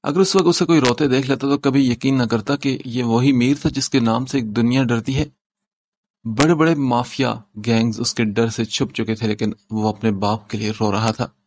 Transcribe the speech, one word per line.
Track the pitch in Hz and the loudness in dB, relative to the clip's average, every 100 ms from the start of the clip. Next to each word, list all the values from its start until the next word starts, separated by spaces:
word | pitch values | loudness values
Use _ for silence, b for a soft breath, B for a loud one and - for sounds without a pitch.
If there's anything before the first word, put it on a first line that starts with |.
अगर | 143 160 | -2 0
उस | 185 | 2
वक्त | 190 | 4
उसे | 170 170 | 2 2
कोई | 165 165 | 2 4
रोते | 127 120 147 | 4 2 2
देख | 127 | 0
लेता | 131 131 139 | 0 -2 0
तो | 143 | 0
कभी | 143 135 131 | 2 2 2
यकीन | 120 135 135 | 0 0 0
न | |
करता | 117 113 104 | 0 -2 -2
कि | 143 139 123 | -4 -2 -4
ये | 131 120 | -6 -4
वही | 120 113 135 | 2 4 4
मीर | 127 120 143 | 4 2 2
था | - | -2
जिसके | 139 - 135 | -4 -2 0
नाम | 117 113 | 2 0
से | 131 139 | -2 -4
एक | 110 | -2
दुनिया | 104 117 131 | 0 2 2
डरती | 123 117 113 | 0 -2 -2
है। | 135 147 _ _ _ _ _ _ _ _ _ 113 | -4 -4 _ _ _ _ _ _ _ _ _ -6
बड़े-बड़े | 110 156 160 160 | 0 2 4 2
माफिया | 156 131 120 120 - 127 113 _ 107 | 2 0 -2 -2 -4 -4 -4 _ -8
गैंग्स | 107 113 117 107 | 0 2 0 -2
उसके | 120 - | -6 -2
डर | 113 104 113 | -2 0 -2
से | 113 | -2
छुप | 113 - 120 | -6 -4 -4
चुके | - 107 | -4 -4
थे, | 110 110 | -2 -2
लेकिन | 107 107 - _ | -2 -4 -6 _
वो | 110 107 | -2 -2
अपने | 104 113 | 0 -2
बाप | 98 101 110 - | 0 -2 -2 -4
के | 107 | -6
लिए | 107 | -6
रो | 110 107 | -2 0
रहा | 101 113 | 2 0
था | - 120 _ | -2 -8 _